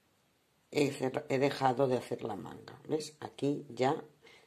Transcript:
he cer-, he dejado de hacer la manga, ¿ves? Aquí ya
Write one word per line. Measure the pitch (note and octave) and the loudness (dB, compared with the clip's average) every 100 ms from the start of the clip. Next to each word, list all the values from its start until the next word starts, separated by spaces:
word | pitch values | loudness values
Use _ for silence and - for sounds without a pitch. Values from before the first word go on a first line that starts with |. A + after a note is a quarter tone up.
| _ _ _ _ _ _ _ | _ _ _ _ _ _ _
he | D3 C#3+ | 2 2
cer-, | C3+ C3 C3 - | 2 -2 -2 0
he | C3+ | 2
dejado | C#3 - C3 A#2+ C3+ | 2 4 2 4 2
de | B2 | 2
hacer | - A#2+ | -2 -6
la | A#2+ F#2+ | -6 -8
manga, | E2+ - - - - | -10 -14 -16 -16 -4
¿ves? | D#3 D3+ - | -4 -4 -10
Aquí | - - C#3 D3 - | -12 -4 -2 -2 -6
ya | A#2 C3 D#3 - _ - - | 0 2 2 -4 _ -20 -20